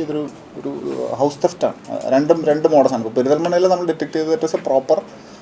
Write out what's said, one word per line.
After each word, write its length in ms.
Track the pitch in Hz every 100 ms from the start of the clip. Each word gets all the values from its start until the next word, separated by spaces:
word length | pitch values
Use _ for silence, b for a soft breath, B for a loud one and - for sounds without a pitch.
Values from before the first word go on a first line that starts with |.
| 151
ഇതൊരു, 160 | 151 143 - - -
ഒരു 120 | 139 143 139 131 120 117
ഹൗസ് 180 | 143 143
തെഫ്റ്റാണ്. 360 | 175 - 117 - - 110 -
രണ്ടും 240 | 135 151 165 151
രണ്ട് 160 | 151 156
മോഡസാണ്. 260 | 151 131 120
ഇപ്പോൾ 100 | 110 123
പെരിന്തൽമണ്ണയിൽ 480 | 131 151 175 180 185
നമ്മൾ 140 | 180 170
ഡിറ്റക്ട് 260 | 156 147 160
ചെയ്തത് 260 | 156 160 156
as 60 | -
a 20 | 143
പ്രോപ്പർ 320 | 135 127 - - B B B